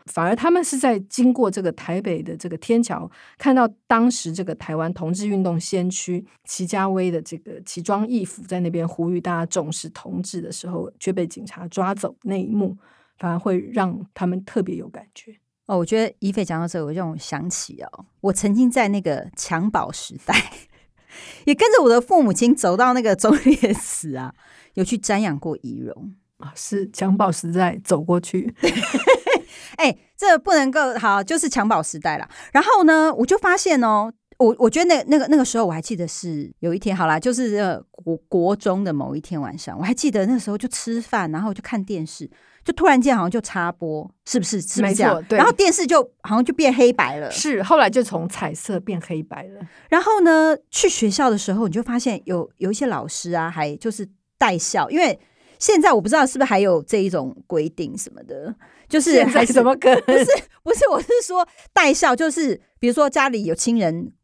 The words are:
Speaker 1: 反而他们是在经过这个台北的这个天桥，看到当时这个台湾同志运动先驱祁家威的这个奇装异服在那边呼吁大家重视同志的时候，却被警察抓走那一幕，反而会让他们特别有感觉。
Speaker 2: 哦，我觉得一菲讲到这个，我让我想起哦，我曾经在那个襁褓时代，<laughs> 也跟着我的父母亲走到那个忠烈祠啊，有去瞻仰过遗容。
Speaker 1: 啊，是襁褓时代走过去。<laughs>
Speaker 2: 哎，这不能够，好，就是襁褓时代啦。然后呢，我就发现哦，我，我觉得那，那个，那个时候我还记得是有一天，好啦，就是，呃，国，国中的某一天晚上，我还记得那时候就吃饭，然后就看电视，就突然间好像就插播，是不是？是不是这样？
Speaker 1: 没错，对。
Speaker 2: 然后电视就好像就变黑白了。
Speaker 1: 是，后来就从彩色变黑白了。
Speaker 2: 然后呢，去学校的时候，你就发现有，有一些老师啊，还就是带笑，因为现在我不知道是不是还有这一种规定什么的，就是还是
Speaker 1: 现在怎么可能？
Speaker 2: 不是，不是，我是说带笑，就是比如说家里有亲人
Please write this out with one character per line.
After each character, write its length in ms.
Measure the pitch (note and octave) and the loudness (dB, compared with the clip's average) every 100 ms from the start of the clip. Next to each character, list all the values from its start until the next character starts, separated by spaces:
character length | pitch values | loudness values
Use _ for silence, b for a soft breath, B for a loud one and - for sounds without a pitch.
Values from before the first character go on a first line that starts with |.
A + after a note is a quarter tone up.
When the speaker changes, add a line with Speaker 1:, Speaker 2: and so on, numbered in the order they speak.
| - | -10
Speaker 1:
反 180 | - | -4
而 100 | E3+ | -2
他 140 | A#3 D#4 | 0 2
们 140 | F4 | 2
是 160 | E4+ C4+ | 0 0
在 180 | C4 A3 | 0 0
经 320 | G3 - B3+ | -4 0 2
过 180 | B3+ A3 | 4 0
这 100 | - | 0
个 120 | F#3 | -4
台 280 | D#3+ - F3 | -6 -6 -6
北 220 | G#3+ E3 | -4 -6
的 140 | E3 E3 | -6 -12
这 120 | F3+ | -10
个 80 | E3 | -12
天 220 | - A#3 | -2 0
桥， 300 | A#3 D#3+ E3+ b b b | 0 -4 -10 b b b
看 160 | - | 0
到 160 | C4 A#3 - _ | 2 2 -2 _
当 200 | A3+ A#3+ | 2 2
时 240 | A#3+ E3+ | 0 -6
这 120 | E3 | -8
个 100 | F#3+ | -8
台 220 | D#3+ - D#3 | -8 -6 -4
湾 180 | D#3+ | -4
同 180 | F3+ E3 | -6 -6
志 140 | F#3 G#3 | -4 -2
运 160 | G3+ | -2
动 160 | F#3 E3+ | 0 -2
先 320 | - F#3+ F3+ | -4 -4 -4
驱 340 | F#3 - F3+ b b | -6 -6 -8 b b
祁 200 | - - | -14 -8
家 240 | F3+ G3+ F#3+ | -6 -2 -2
威 220 | F#3+ F#3 | -2 -2
的 100 | E3+ | -4
这 160 | D#3 E3 | -8 -14
个 220 | - - | -16 -18
奇 200 | F#3 - | -14 -10
装 240 | E3+ G3+ A3 | -4 -2 -2
异 180 | B3 | -4
服 180 | F#3 - | -6 -10
在 160 | - F3+ | -8 -6
那 100 | F3 | -4
边 160 | E3+ E3+ | -4 -6
呼 240 | - E3+ | -4 -4
吁 100 | F3+ | -4
大 120 | F3 | -4
家 120 | E3+ E3+ | -4 -4
重 260 | F#3+ D3+ | -4 -6
视 160 | D#3+ D#3+ | -8 -12
同 340 | - - F3+ | -16 -12 -10
志 180 | F#3 F#3 | -8 -10
的 120 | E3 | -12
时 160 | - F3+ | -12 -10
候， 200 | F3 F3+ - | -10 -10 -8
却 120 | - | -6
被 140 | F#3+ E3+ | -4 -6
警 180 | - | -8
察 220 | G3 - F3 | -16 -16 -12
抓 260 | F3+ F#3 | -6 -4
走 220 | G3+ - - | -4 -8 -10
那 140 | A3 G3 | -8 -6
一 180 | F#3+ | -4
幕， 220 | G#3 G3 F#3+ b b b b | -2 -2 -6 b b b b
反 140 | F3+ | -6
而 40 | E3+ | -4
会 220 | F#3 F#3 - | -2 -4 -4
让 280 | - F#3+ F3+ F#3+ | -4 -4 -6 -12
他 100 | - | -6
们 200 | F3+ F3+ | -6 -4
特 180 | F#3+ - | -6 -6
别 140 | F#3+ F3+ | -6 -8
有 120 | F3 | -12
感 160 | - G#3 - | -18 -20 -20
觉。 160 | - A3 _ _ - | -20 _ _ _ -6
Speaker 2:
哦， 100 | F#3+ | -4
我 80 | |
觉 160 | E3+ A3 | 0 0
得 140 | A3 - | -2 -4
一 100 | G3 | -4
菲 140 | G3 | -4
讲 160 | F#3+ A3+ | -4 -4
到 80 | E3+ | -6
这 100 | E3+ | -6
个， 80 | D3+ | -6
我 60 | |
让 180 | D#3+ F3 | -6 -8
我 60 | D#3+ | -8
想 340 | - D3+ E3+ | -10 -8 -6
起 320 | - - - | -8 -10 -14
哦， 220 | - - - _ | -18 -18 -20 _
我 120 | G3 | -4
曾 220 | G3 G#3 | 0 0
经 160 | G3+ B3+ | 2 2
在 160 | B3 G#3+ | 2 0
那 120 | G3+ | 0
个 260 | F3+ C#3 - | -2 -4 -6
襁 380 | - - E3 G3+ | -12 -6 -4 -2
褓 200 | G3 - | -2 -4
时 240 | - - - - | -8 -14 -10 -2
代， 80 | - | -2
<laughs> 1120 | - - - _ _ _ _ - - - - | -2 -10 -20 _ _ _ _ -20 -20 -4 0
也 80 | |
跟 120 | C#4+ A4+ | 4 6
着 100 | A4 | 6
我 60 | C#4 | 8
的 100 | A#3+ | 6
父 240 | A#3+ F4+ | 6 4
母 100 | B3 | 4
亲 220 | F#3 A#3+ | 4 2
走 220 | D4 F#3+ F#3 | 4 2 2
到 160 | B3 | 2
那 80 | B3 | 2
个 160 | A3+ G3 | 2 2
忠 180 | - D4 | 4 4
烈 340 | - D4+ A3 | 4 4 2
祠 420 | G3+ - - D#3+ | 0 -4 -8 -8
啊， 200 | C3 B2+ b b b b | -10 -10 b b b b
有 100 | - | -4
去 140 | F#3 A#3 | -2 -2
瞻 200 | - G3+ | -2 -2
仰 200 | G#3+ C#3+ | 0 -4
过 180 | E3 D3+ | -6 -8
遗 160 | B2 B2 | -10 -10
容。 340 | A#2+ - F3+ F#3+ _ _ | -12 -12 -16 -18 _ _
Speaker 1:
啊， 160 | D3 | -18
是 360 | - - G3+ G3 | -14 -6 -6 -6
襁 260 | - F#3+ G3 | -4 0 2
褓 160 | G3+ | 2
时 180 | F3 E3+ | 0 -4
代 300 | E3+ F3+ - | 0 0 -2
走 200 | - F3 | -2 0
过 180 | D#3+ F3 | 2 -2
去。 320 | F3 F#3 A3+ - | 0 -4 -6 -2
<laughs> 1200 | E4+ A#3+ - C4+ - B4+ - C5+ - - - - | -2 0 -2 0 2 2 2 -2 -2 -14 -18 -2
Speaker 2:
哎， 200 | D#4 - b - | 0 0 b -2
这 220 | G4+ E4 | 4 4
不 140 | - | 4
能 180 | E4+ C4+ | 2 2
够， 280 | C4+ C#4 A3+ | 2 0 0
好， 240 | A3 G3+ | 0 0
就 160 | G3 D#4+ | 0 -2
是 100 | D#4 | -2
襁 180 | C4 G#3+ | -2 0
褓 160 | G3+ | 0
时 160 | D#3 D#3+ | -2 -6
代 200 | D#3+ D3+ | -4 -4
啦。 100 | - B B | -8 B B
然 100 | - | 2
后 220 | F#4+ A4 | 4 6
呢， 300 | D#4+ D#4+ D#4 | 6 6 4
我 100 | C#4+ | 2
就 140 | B3+ F#4+ | 2 2
发 180 | F#4+ F#4 | 2 0
现 260 | G4 D4 | 2 0
哦， 300 | A#3 G#3+ A3 - _ _ | 2 0 -2 -8 _ _
我， 160 | A#3 A#3 | 2 4
我 100 | A#3 | 2
觉 160 | D4 | 4
得 20 | F4 | 2
那， 160 | D#4 B3+ | 2 4
那 120 | D4+ | 2
个， 80 | B3 | 4
那 80 | D4+ | 4
个 80 | |
时 120 | B3+ A3+ | 4 0
候 80 | |
我 80 | G#3 | -2
还 80 | D#3+ | -2
记 160 | D#3+ G3+ | -8 -8
得 100 | E3+ | -8
是 460 | - F3+ D3+ C#3 - | -8 -8 -8 -8 -6
有 160 | E3+ | -4
一 40 | F3+ | -4
天， 160 | G3 | -4
好 120 | F#3 E3 | -2 0
啦， 120 | D#3 | 0
就 140 | B3 | 0
是， 220 | A#3+ B3 G#3 | -2 -2 0
呃， 240 | G3 C#3 - | -2 -4 -10
国， 260 | - E3+ E3 - | -12 -8 -8 -2
国 280 | F#3 E3+ G3+ | 0 0 0
中 280 | G#3 F#3 | -2 -2
的 80 | G3 | -2
某 240 | D3+ C3 C#3+ | -4 -4 -8
一 40 | |
天 200 | - E3+ | -8 -8
晚 160 | C3 - | -8 -10
上， 220 | - F2+ | -12 -6
我 40 | |
还 120 | F#3 | -4
记 160 | A#3+ D4+ | -2 0
得 160 | G#3+ F#3+ | 0 0
那 120 | B3+ | 0
时 120 | G#3 | -2
候 80 | G3+ | -6
就 100 | B3 | -6
吃 320 | - - A3+ | -8 -6 -6
饭， 300 | A3+ A3+ E3+ | -4 -4 -2
然 100 | D#3 | -4
后 140 | G#3 | -4
就 80 | G3 | -6
看 200 | - A3+ | -6 -6
电 240 | F#3+ G3 D#3 | -6 -6 -8
视， 220 | - C3+ b b b | -10 -18 b b b
就 80 | - | -8
突 140 | - E4+ | 2 4
然 140 | C4+ | 4
间 140 | B3 A#3+ | 4 2
好 60 | |
像 80 | F3 | 0
就 100 | A3+ | -4
插 300 | - F#3 F3 | -6 -4 -6
播， 380 | F3 E3 D#3 F3+ - - | -6 -8 -8 -10 -16 -6
是 120 | B3 | -4
不 60 | |
是？ 160 | F3+ G#3 | -2 -4
是 220 | - - | -6 -2
不 60 | G3+ | 0
是 60 | |
这 80 | G3+ | 2
样？ 100 | F#3 | 2
Speaker 1:
没 60 | E3 | 0
错， 80 | E3+ | 0
对。 100 | A3 | 4
Speaker 2:
然 80 | G#4+ | 4
后 60 | |
电 200 | A#4+ F#4+ | 6 2
视 140 | F4 E4 | 2 2
就 160 | E4 B3 _ | 2 2 _
好 120 | - | -2
像 100 | G#3+ | 0
就 80 | B3 | 0
变 200 | C4+ D4 | 2 2
黑 180 | B3 B3 | 6 4
白 240 | B3 C#3 D3 | 4 0 -2
了。 120 | C#3+ | -8
Speaker 1:
是， 320 | - D#4 A#3+ | -6 -2 -2
后 160 | F#3+ D#4+ | 4 4
来 100 | A3 | 6
就 140 | A#3 | 2
从 260 | A#3 F3+ E3+ | -2 -4 -8
彩 240 | - F3 | -6 -8
色 240 | D#3+ - G3 | -8 -8 -8
变 200 | F#3+ F#3 | -6 -8
黑 220 | - D#3+ | -8 -10
白 220 | D#3 - | -8 -14
了。 160 | F#3 G3 F3+ B B | -16 -18 -18 B B
Speaker 2:
然 140 | E4 | 0
后 180 | F#4 G#4+ | 2 4
呢， 340 | E4+ D#4+ D#4 D4+ - | 6 6 4 0 -4
去 180 | - F#4+ | 0 0
学 200 | - A3 | 2 0
校 200 | G3 C4+ | 2 2
的 80 | G#3 | 2
时 140 | - | -2
候， 160 | G3 A3+ | -2 -2
你 40 | |
就 100 | E3+ | -2
发 160 | A#3+ A#3+ | -4 -2
现 220 | B3 G3+ | -2 -4
有， 260 | - F3+ - _ | -4 -6 -6 _
有 140 | F#3+ | -4
一 40 | |
些 120 | G#3 C4+ | -2 -2
老 200 | E3 D#3 | -4 -6
师 260 | - F3 | -10 -4
啊， 180 | E3+ E3 | -4 -4
还 240 | E3 D3+ D3 | -4 -6 -4
就 140 | A#3 | -8
是 180 | A3 G3 _ _ _ | -8 -10 _ _ _
带 220 | A#3+ F#3+ | 0 0
笑， 320 | - G3+ D3 | -2 -2 -2
因 80 | D#4 | 0
为 200 | E4 - b b b b | 0 0 b b b b
现 220 | - G4+ | 2 4
在 120 | D#4+ | 6
我 80 | A#3+ | 4
不 80 | F#3 | 4
知 60 | |
道 120 | D4+ C#4 | 2 2
是 120 | C4 | 2
不 60 | |
是 40 | C4+ | 0
还 120 | G3 | 2
有 220 | G3+ E3+ | 2 2
这 200 | - G#3+ | 0 -2
一 60 | F#3+ | 0
种 260 | F3 C3 - - | -2 -6 -10 -6
规 220 | E3+ D#3 | -2 -2
定 280 | - D#3+ - | -6 -10 -10
什 160 | - | -14
么 100 | - | -16
的， 300 | - C#3 D3+ A3+ b b b | -16 -14 -12 -14 b b b
就 120 | D4+ | 0
是 240 | D4 C#4 | 6 6
还 160 | G#3 C#4 A#3+ | 6 4 4
是 0 | |
Speaker 1:
现 0 | |
在 60 | |
怎 100 | B3 | 4
么 100 | A#3+ C4 | 4 4
可 120 | C4 | 6
能？ 120 | B3+ | 4
Speaker 2:
不 120 | - | 6
是， 120 | C4 - C#5 b b | 4 6 2 b b
不 100 | - | -2
是， 140 | A4+ C#5 | 2 2
我 100 | C#4+ | 2
是 80 | - A#4+ | 2 0
说 220 | - F4+ E4+ b b | 0 -2 -2 b b
带 220 | - D#4 | 2 4
笑， 200 | - C#4+ | 4 2
就 160 | B3 D#4+ | 2 0
是 300 | D4+ D4 F#3 _ _ | 0 -2 -4 _ _
比 80 | A#3+ | 0
如 60 | |
说 160 | A#3+ F#3+ | 2 2
家 200 | D4+ C4+ | 2 0
里 160 | A#3 | -2
有 100 | G3+ | -4
亲 240 | D#3+ - A#3 | -2 0 0
人 340 | F3+ E3 F3 - | 0 -2 -8 -14